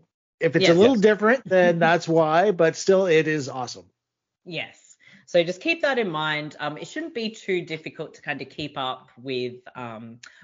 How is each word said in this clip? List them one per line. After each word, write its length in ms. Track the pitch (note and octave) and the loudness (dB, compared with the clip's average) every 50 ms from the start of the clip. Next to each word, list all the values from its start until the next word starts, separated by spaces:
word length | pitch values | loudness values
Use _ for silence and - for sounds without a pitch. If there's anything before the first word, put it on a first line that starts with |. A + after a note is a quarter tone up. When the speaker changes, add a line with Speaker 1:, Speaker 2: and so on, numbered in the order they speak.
| _ _ _ _ _ _ _ - | _ _ _ _ _ _ _ -4
Speaker 1:
if 160 | D#3 D#3+ - | -2 0 0
it's 60 | E3 F#3+ | 2 4
Speaker 2:
Yes. 80 | F3 E3 | 4 6
Speaker 1:
a 40 | F3+ | 6
little 160 | G#3+ C4 C4 | 6 6 6
Speaker 3:
Yes. 60 | G#3 F#3 | 6 4
Speaker 1:
different, 380 | G#3+ G#3 F#3+ G#3 A3 C4 C4 - | 4 4 4 2 2 2 0 0
Speaker 2:
<laughs> 20 | |
Speaker 1:
then 340 | F#3+ F#3 F#3 F3+ F3 E3+ E3 | 0 2 4 4 4 4 4
that's 260 | E3+ D#3+ E3+ D#3+ - | 2 2 2 2 0
why, 460 | D#3+ D#3+ E3 D#3+ D#3 D#3+ E3+ G3 G#3+ | 0 2 2 2 4 4 2 2 2
but 240 | F#3 E3+ E3 D#3+ D#3+ | 2 2 2 2 2
still, 300 | - - F#3+ F#3+ F#3+ F#3+ | 0 0 2 2 4 4
it 240 | F3+ D#3 D#3+ D3 D#3 | 4 2 2 2 0
is 180 | D#3 D3+ B2+ | -2 -4 -6
awesome. 380 | C3+ C3 B2 B2 A#2 G2+ F#2+ F2+ G2 _ _ _ _ _ _ _ _ _ _ - | -8 -10 -10 -10 -12 -12 -18 -20 _ _ _ _ _ _ _ _ _ _ _ -18
Speaker 2:
Yes. 540 | F3+ E3 C#3+ A2+ - - _ _ _ _ _ _ _ - - _ | -12 -12 -10 -12 -12 -16 _ _ _ _ _ _ _ -20 -20 _
So 160 | - - F3 | -2 0 0
just 200 | E3 F3 F3 - | 0 0 -4 -6
keep 200 | - E4 E4 E4 D#4 | -4 -4 -2 -2 -2
that 140 | C#4 C4 | -2 0
in 120 | A#3+ A3 F3+ | 0 -2 -4
mind. 480 | D#3 D#3 D#3 D#3 D3+ D3+ D3+ D3 - - | -4 -4 -4 -4 -4 -4 -6 -10 -10 -8
Um, 180 | D3 D3 D3+ | -8 -8 -8
it 120 | - D#3+ - | -10 -14 -12
shouldn't 240 | - D#4 E4 D#4+ - | -12 -12 -12 -10 -10
be 160 | A#3 A3 A3 | -8 -8 -8
too 320 | A3 - - G3+ F#3 F3 | -10 -10 -8 -6 -6 -6
difficult 520 | E3 D#3 D#3 D#3 - - - - D3+ - - | -6 -8 -12 -12 -12 -14 -14 -14 -14 -14 -16
to 60 | - | -16
kind 200 | - D3+ C#3 C3 | -10 -10 -10 -10
of 80 | C3 - | -10 -14
keep 280 | - - D3+ - - | -12 -12 -12 -10 -8
up 300 | C#3+ C3 B2+ B2 - _ _ _ | -8 -8 -8 -8 -10 _ _ _
with, 380 | A#2+ B2 C3+ B2+ B2 B2 B2 B2 B2 - - - | -16 -10 -8 -6 -6 -6 -8 -10 -14 -20 -20 -18
um, 420 | B2 B2 A#2 A2 A2 A#2 A2+ A#2 A#2+ - - - _ | -16 -14 -14 -14 -16 -18 -18 -20 -20 -20 -20 -20 _